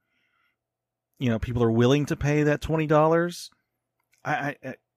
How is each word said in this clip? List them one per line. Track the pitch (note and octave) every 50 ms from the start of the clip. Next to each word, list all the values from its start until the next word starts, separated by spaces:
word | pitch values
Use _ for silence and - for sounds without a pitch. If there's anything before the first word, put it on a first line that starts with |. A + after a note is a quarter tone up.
| _ _ _ _ _ _ _ _ _ _ _ _ _ _ _ _ _ _ _ _ _ _ _ -
you | C3 B2
know, | A2+ A2
people | - - A#2+ A#2+ A#2+
are | A2+
willing | A2+ A2+ A#2+ A#2+ C#3 D3 C#3+ -
to | D#3+ -
pay | B2 C#3+ D3 D3+ D3+
that | D3 D3 D3
twenty | - - D#3 D#3+ D#3 D3
dollars. | D#3 D3+ D#3 D#3+ E3 E3+ E3+ F3 F3 - - - _ _ _ _ _ _ _ _ _ _ _ _ _ _ -
I, | - D3
I, | B2 C3+ C#3+ C#3 - -
I, | C3 - - _ _ _